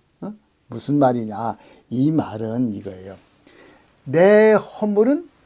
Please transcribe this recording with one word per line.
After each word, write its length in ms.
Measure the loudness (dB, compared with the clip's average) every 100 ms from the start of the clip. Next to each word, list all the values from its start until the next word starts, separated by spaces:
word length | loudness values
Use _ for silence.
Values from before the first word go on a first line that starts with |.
| _ _
어? 140 | -16 -16 _ _ -18
무슨 320 | -12 -4 0
말이냐? 580 | 2 0 -6 -8 -8 -10 -16 _ -8
이 200 | -2 0
말은 640 | 0 -4 -6 -6 -4 -4
이거예요. 420 | -6 -12 -14 -16 -20 _ _ _ _ -20 _ _ _
내 500 | -4 2 6 6 6
허물은 760 | 4 0 -6 -2 2 2 0 -4 _